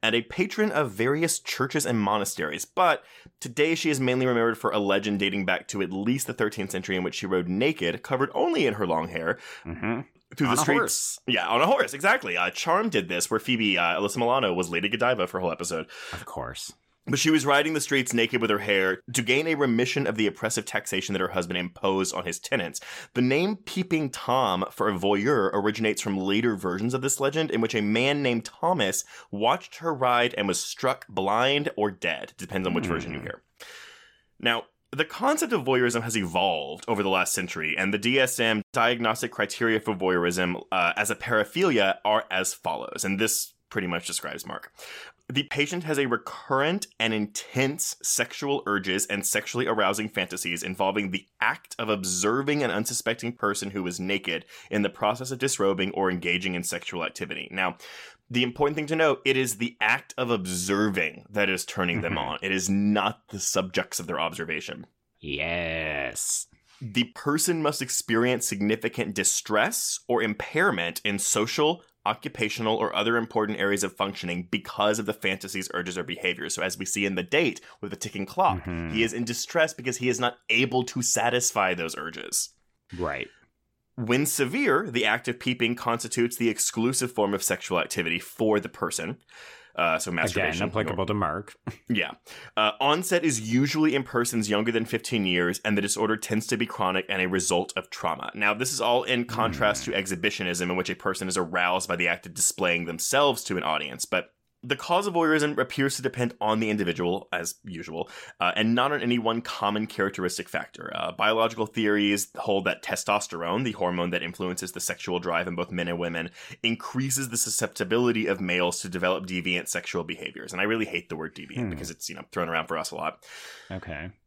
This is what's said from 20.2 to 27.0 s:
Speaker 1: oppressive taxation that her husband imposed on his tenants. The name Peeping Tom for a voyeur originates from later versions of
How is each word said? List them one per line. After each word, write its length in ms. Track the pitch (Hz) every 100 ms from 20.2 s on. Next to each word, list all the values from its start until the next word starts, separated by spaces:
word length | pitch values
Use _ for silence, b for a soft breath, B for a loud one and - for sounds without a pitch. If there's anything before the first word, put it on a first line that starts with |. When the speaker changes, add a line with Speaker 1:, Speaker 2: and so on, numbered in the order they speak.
| 107
Speaker 1:
oppressive 380 | - 110 117
taxation 480 | 104 107 - 95 92
that 80 | 98
her 80 | 90
husband 280 | 95 85 90
imposed 560 | 90 - 98 95 92
on 120 | - 90
his 140 | 82
tenants. 400 | - 135 85 - B B B
The 80 | -
name 320 | 127 139 185 208
Peeping 520 | - - 180 160 143
Tom 540 | - - 127 117 92 95
for 160 | - 104
a 100 | 95
voyeur 520 | 98 101 110 139 95
originates 480 | 101 104 107 110 104
from 160 | 113 98
later 380 | 95 104 117 104
versions 360 | 92 90 113
of 80 | 127